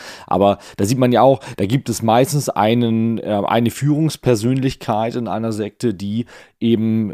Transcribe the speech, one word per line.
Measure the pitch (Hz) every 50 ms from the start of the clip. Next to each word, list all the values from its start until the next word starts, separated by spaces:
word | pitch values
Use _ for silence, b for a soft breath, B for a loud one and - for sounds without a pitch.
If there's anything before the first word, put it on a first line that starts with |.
| B B B B B
Aber | B - 92 98 101 98 - B B B
da | B 101
sieht | 101 123 123
man | 127 123 123
ja | 107 117
auch, | 135 135 - B B 120
da | B 101
gibt | 95 120 139 - -
es | 110 - 113
meistens | 113 110 120 135 - 147 147 127 -
einen, | - - 104 110 117 120 120 113 113 113 113 117 113 107
äh, | - - 107 101 98
eine | - - 117 120 113
Führungspersönlichkeit | - - 135 147 151 147 160 156 - - - 127 123 101 107 120 131 135 127 135 - - - - 113 107 113 120 117
in | 123 117 98
einer | 90 107 113 113 110
Sekte, | 104 104 104 - - - 120 101
die | 85 98 101 104 117 120 B B B B B B B
eben, | 113 117 113 104 110 110 110 113 110 101